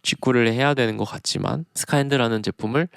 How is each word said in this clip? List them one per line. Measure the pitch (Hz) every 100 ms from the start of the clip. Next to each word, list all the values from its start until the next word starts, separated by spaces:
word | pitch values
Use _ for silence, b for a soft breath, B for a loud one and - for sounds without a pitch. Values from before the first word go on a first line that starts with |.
직구를 | - - 131 123 113
해야 | 117 143
되는 | 139 113 107
것 |
같지만, | 104 - - 98 67 139 165
스카이핸드라는 | - - 147 139 139 117 110
제품을, | 107 - 107 135 175